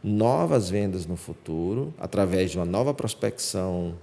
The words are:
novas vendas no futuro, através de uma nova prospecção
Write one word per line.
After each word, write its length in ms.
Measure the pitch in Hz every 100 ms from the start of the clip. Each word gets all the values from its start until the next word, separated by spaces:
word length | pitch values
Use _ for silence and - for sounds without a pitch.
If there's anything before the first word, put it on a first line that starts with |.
novas 640 | 104 104 113 143 170 135 92
vendas 380 | 101 101 92 82
no 80 | 87
futuro, 760 | - 80 - 80 87 113 147 160
através 540 | - 92 95 92 92
de 80 | 85
uma 60 | 87
nova 280 | 95 135
prospecção 1000 | 143 110 - 110 - - 98 92 90 87 85